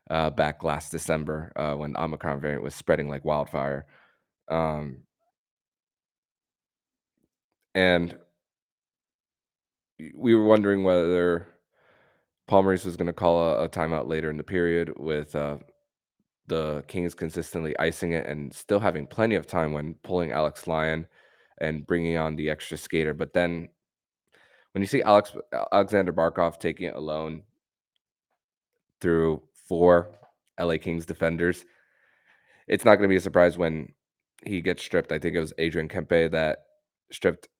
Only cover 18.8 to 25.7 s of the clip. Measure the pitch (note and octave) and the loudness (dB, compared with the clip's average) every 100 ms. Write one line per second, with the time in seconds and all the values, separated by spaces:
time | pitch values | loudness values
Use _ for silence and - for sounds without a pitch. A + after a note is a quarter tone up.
18.8 | G#2 E2 C#2+ - A2+ G2 - F2+ D#2+ D2+ | 0 -2 -6 -2 0 0 -2 -2 -2 -4
19.8 | D2+ E2 - F2+ E2 B1+ D2+ - - D#2+ | -8 -12 -4 -2 -2 0 -2 -4 -4 -2
20.8 | D#2 D#2+ E2+ _ _ _ _ - D#2+ D#2 | -2 -2 -6 _ _ _ _ -6 -6 -4
21.8 | D2 F2 E2 E2 D#2+ D#2 D2+ D2+ - D2+ | -2 -2 0 -2 -2 -2 -4 -4 -8 -12
22.8 | - E2 D#2 D2+ D#2 F2 F2 E2+ F2 _ | -4 -2 -2 -4 -2 0 0 -2 -10 _
23.8 | _ _ _ _ _ _ _ _ _ F#2+ | _ _ _ _ _ _ _ _ _ -4
24.8 | G2 C#3 - G#2 G#2 G2+ - - - | 0 0 6 4 4 -6 -8 -6 0